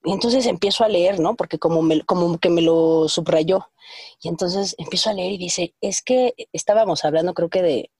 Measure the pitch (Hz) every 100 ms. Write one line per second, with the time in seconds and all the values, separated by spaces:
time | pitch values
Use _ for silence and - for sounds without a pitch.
0 | 165 196 233 262 240 175 202 - 220 190
1 | 180 196 165 240 - 160 165 165 160 156
2 | - 185 175 165 180 170 165 165 160 160
3 | 156 - 170 160 160 190 - _ - -
4 | - - 165 170 180 190 196 - 156 185
5 | 220 202 180 196 175 - 170 _ 202 190
6 | - 254 247 - - 165 - 208 208 151
7 | 151 156 175 175 170 185 175 127 -